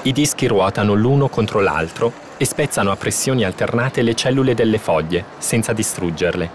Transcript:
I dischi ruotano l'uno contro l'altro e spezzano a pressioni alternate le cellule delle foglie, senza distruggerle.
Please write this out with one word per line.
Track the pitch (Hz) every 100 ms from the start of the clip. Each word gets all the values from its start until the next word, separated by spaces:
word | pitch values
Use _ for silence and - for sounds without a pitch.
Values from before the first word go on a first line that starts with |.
I | 135
dischi | 131 147 - -
ruotano | 101 95 101 104
l'uno | 104 117 139 139
contro | - 104 107
l'altro | 95 76 82 - 117 - - -
e | 135
spezzano | - 147 - 101
a | 98
pressioni | 110 - - 131 95
alternate | 90 104 120 127 -
le | 117
cellule | 113 135 135 131
delle | 117 113 110
foglie, | - 82 80 87 - -
senza | - 120 113
distruggerle. | 110 107 - 90 76 87 82 85